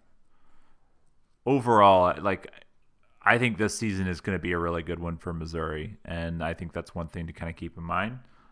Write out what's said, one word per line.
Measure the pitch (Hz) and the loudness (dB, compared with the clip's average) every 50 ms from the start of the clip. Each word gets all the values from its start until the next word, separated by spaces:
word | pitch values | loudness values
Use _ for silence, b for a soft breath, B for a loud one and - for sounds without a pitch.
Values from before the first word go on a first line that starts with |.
| _ _ - - _ _ - _ - - - - - - - _ _ _ _ _ _ _ _ _ _ _ _ _ - | _ _ -20 -20 _ _ -20 _ -20 -20 -20 -20 -20 -20 -20 _ _ _ _ _ _ _ _ _ _ _ _ _ -2
overall, | 123 139 139 113 120 117 107 101 98 95 92 90 87 - 76 | 0 0 2 4 6 8 10 10 10 10 8 6 4 2 0
like, | 87 98 95 87 - - - - - _ _ _ _ _ _ _ _ _ _ _ | -2 -4 -4 -4 -6 -12 -20 -20 -20 _ _ _ _ _ _ _ _ _ _ _
I | - 101 113 | 2 4 4
think | 120 127 120 107 85 | 4 2 0 0 0
this | 107 104 - | -2 -2 -2
season | - 113 107 98 95 95 | -2 -4 -2 -2 -2 -2
is | 92 87 80 | -2 -4 -4
gonna | - 104 95 87 | -4 -4 -4 -4
be | 78 87 | -2 -2
a | 87 85 | -2 -2
really | 85 85 85 85 | -2 -2 -4 -4
good | 80 82 85 82 | -6 -6 -8 -6
one | 85 85 85 80 | -6 -8 -8 -8
for | - 90 85 | -8 -8 -8
Missouri, | 80 80 80 80 82 80 80 78 78 78 107 104 - - | -8 -8 -8 -6 -6 -6 -6 -6 -8 -8 -10 -14 -16 -14
and | - 85 85 85 85 82 82 | -10 -8 -8 -6 -6 -6 -6
I | 80 80 82 | -6 -6 -6
think | - 92 82 | -8 -10 -10
that's | - 87 82 - - | -10 -12 -12 -10 -10
one | 87 85 82 | -10 -10 -8
thing | - 92 82 | -10 -10 -10
to | 82 87 | -10 -10
kinda | - 85 82 | -10 -10 -10
keep | 85 - 90 82 - | -10 -10 -12 -14 -12
in | - | -12
mind. | 85 82 85 90 98 113 127 127 b b b b b b | -8 -6 -4 -4 -4 -6 -8 -12 b b b b b b